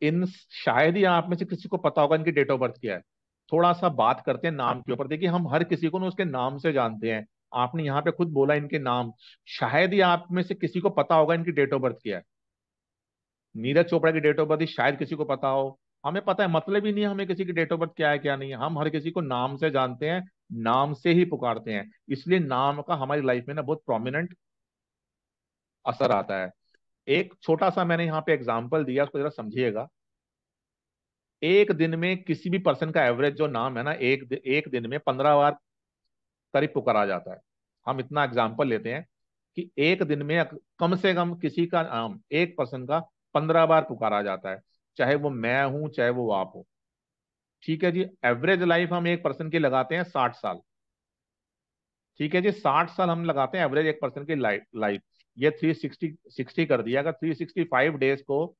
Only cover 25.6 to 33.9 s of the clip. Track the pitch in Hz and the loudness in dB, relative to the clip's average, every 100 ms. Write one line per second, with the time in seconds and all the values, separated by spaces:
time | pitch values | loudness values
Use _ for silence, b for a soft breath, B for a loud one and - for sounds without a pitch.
25.6 | _ _ - - 127 101 92 95 92 - | _ _ -6 0 2 2 0 -4 -6 -10
26.6 | _ _ _ _ - 156 185 - - 160 | _ _ _ _ 0 0 0 -6 -2 2
27.6 | 190 185 175 165 170 156 156 156 123 117 | 2 2 0 0 0 -2 0 0 0 -4
28.6 | 123 160 131 135 143 143 147 139 107 117 | -2 -2 0 0 0 -2 -4 -6 -6 -2
29.6 | 120 104 135 _ _ _ _ _ _ _ | -2 -2 -8 _ _ _ _ _ _ _
30.6 | _ _ _ _ _ _ _ _ 156 196 | _ _ _ _ _ _ _ _ 4 4
31.6 | 208 160 165 165 175 185 180 151 175 185 | 4 2 0 0 -2 -2 -4 -4 -2 0
32.6 | 180 131 160 160 127 120 143 143 151 117 | 0 0 0 2 2 2 0 0 -2 -2
33.6 | 131 117 143 | -4 -4 -4